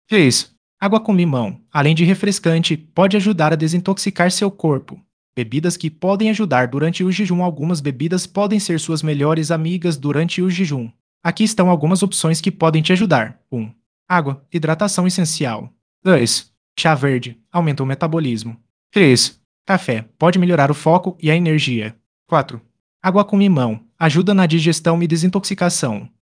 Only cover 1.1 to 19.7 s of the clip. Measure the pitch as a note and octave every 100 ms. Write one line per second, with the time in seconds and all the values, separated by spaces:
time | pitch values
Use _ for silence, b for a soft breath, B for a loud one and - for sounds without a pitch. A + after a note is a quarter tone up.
1.1 | F#3 E3+ B2+ G#2 - _ D3 C#3+ D#3+ F3
2.1 | F#3+ G3+ G3 E3+ E3 E3 D#3 - - G3
3.1 | G#3 G3+ F3 D#3 D#3 D#3+ F3 F#3 G3 G3+
4.1 | - F3 - G3+ G3 D#3+ C3+ - - _
5.1 | _ _ - A2+ C3+ F3 - D#3 D#3 F#3
6.1 | G3 A3 A3 G3 B2+ B2 C#3 D#3+ F3+ F#3
7.1 | F#3 G3 F3 F3+ D3+ D#3+ D#3+ C#3+ B2+ D#3+
8.1 | F3+ - G3 G3+ G#3 - E3 - D#3 D#3
9.1 | C#3+ D3 D#3+ D#3 E3 D#3+ F3+ F3 C#3+ C#3+
10.1 | C#3+ E3+ - F#3 F3 F3 C3+ A#2 - _
11.1 | _ E3+ F#3 A3 A3 F3+ E3+ D3+ F#3 G3
12.1 | - D#3+ D#3+ G3 - D#3+ D#3+ D#3 F3+ F3+
13.1 | C3+ A2 - - A#2+ A2 - _ _ -
14.1 | F3+ C#3 C3+ _ E3+ D3+ D#3+ G#3 F#3+ F3+
15.1 | F3+ D#3+ - C3 A2 - _ _ _ F#3+
16.1 | D#3 A#2 - - _ _ - E3 C#3+ C#3
17.1 | B2+ B2 A#2 _ F3 D#3+ C#3 C3+ C3+ E3
18.1 | E3 C#3+ A2+ A2+ A2+ _ _ _ G#3 D#3
19.1 | A#2+ - - _ _ -